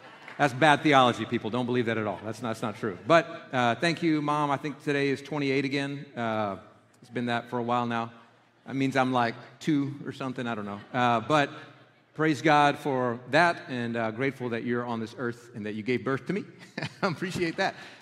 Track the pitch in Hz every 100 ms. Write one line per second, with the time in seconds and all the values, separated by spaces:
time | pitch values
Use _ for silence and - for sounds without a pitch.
0 | - - - - 143 127 156 143 156 135
1 | 127 110 107 117 107 120 120 123 113 113
2 | 107 87 104 113 120 110 117 104 113 90
3 | 104 165 156 - - 131 120 117 170 160
4 | 170 151 147 147 147 135 151 131 151 143
5 | 139 131 - 151 139 135 139 139 139 143
6 | - 123 117 110 104 92 - - _ _
7 | - 120 120 117 - 123 117 123 120 117
8 | 117 - - _ _ _ - 131 135 131
9 | 127 127 117 117 - - - 143 139 139
10 | - 123 135 123 120 110 101 101 - 131
11 | 123 117 110 151 143 - - - - _
12 | _ - 156 135 151 147 143 139 151 131
13 | 123 117 131 147 175 - - 127 117 117
14 | 113 110 135 135 123 113 117 120 120 117
15 | 110 - 120 117 - 117 104 107 107 123
16 | 123 135 - 190 - - - - 160 -
17 | 196 151 196 180 170 160 190 - - -